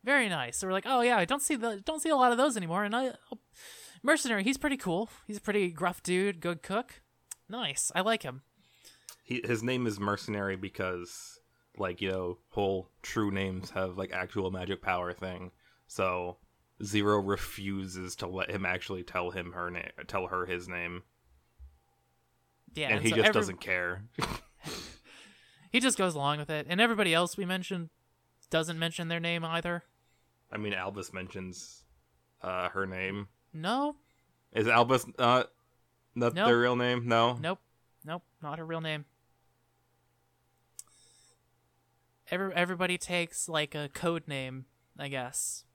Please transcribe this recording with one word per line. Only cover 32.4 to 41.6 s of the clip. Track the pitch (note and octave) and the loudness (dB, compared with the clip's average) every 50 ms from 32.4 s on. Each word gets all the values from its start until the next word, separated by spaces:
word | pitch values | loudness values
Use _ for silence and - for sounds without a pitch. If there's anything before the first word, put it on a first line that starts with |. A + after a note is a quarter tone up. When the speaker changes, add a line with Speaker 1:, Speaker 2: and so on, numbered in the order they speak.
Speaker 2:
uh, | - F2+ F#2 F#2 F2+ F2+ | -6 -4 -2 -2 -2 -2
her | - F#2+ F#2+ | -2 -2 -4
name. | F#2 F#2 F#2 F#2+ F#2+ G2 G2+ G2+ G2 _ _ _ _ | -2 -4 -4 -4 -4 -4 -6 -8 -10 _ _ _ _
Speaker 1:
No. | - D#3 D#3+ F#3 A#3 C4 C#4+ D4 D4 - _ _ _ _ _ _ _ _ _ _ - | -14 -6 -2 -2 0 0 0 -2 -4 -8 _ _ _ _ _ _ _ _ _ _ -2
Speaker 2:
Is | A2+ G#2+ | 0 4
Albus | A#2 A#2 A#2+ A#2+ A#2+ C3 B2 - - - - | 6 6 6 6 6 4 2 2 -2 -2 2
not, | B2+ A#2+ B2 B2+ - - _ _ _ _ _ _ _ _ _ _ _ _ _ | 4 6 6 6 4 2 _ _ _ _ _ _ _ _ _ _ _ _ _
not | A#2+ A#2+ A#2+ A#2 | 2 2 2 2
Speaker 1:
Nope. | F3 G#3 | 4 4
Speaker 2:
their | A3+ A#2+ A#2+ | 6 6 6
real | A#2+ B2 B2 | 6 4 4
name? | B2 B2 B2 B2 B2 A#2 | 4 2 2 2 0 2
No? | A#2+ A2+ A2+ A#2 A#2+ B2 A#2+ | 4 6 6 6 6 4 0
Speaker 1:
Nope. | D3+ E3 F#3+ - _ _ _ _ _ _ _ _ - | -4 -4 -4 -6 _ _ _ _ _ _ _ _ -12
Nope. | D3+ E3 F3 _ _ _ _ | -10 -10 -10 _ _ _ _
Not | D#3 D3 D3 D#3+ | -10 -10 -8 -8
her | D#3+ | -8
real | D#3+ E3 D#3+ | -6 -6 -4
name. | D#3+ D#3+ D#3 D3+ D3 _ _ _ _ _ _ _ _ _ _ _ _ _ _ _ _ _ _ _ _ _ _ _ _ _ _ _ _ _ _ _ _ _ _ - - _ _ _ _ _ _ _ _ _ _ _ _ _ _ _ | -4 -4 -4 -6 -6 _ _ _ _ _ _ _ _ _ _ _ _ _ _ _ _ _ _ _ _ _ _ _ _ _ _ _ _ _ _ _ _ _ _ -20 -20 _ _ _ _ _ _ _ _ _ _ _ _ _ _ _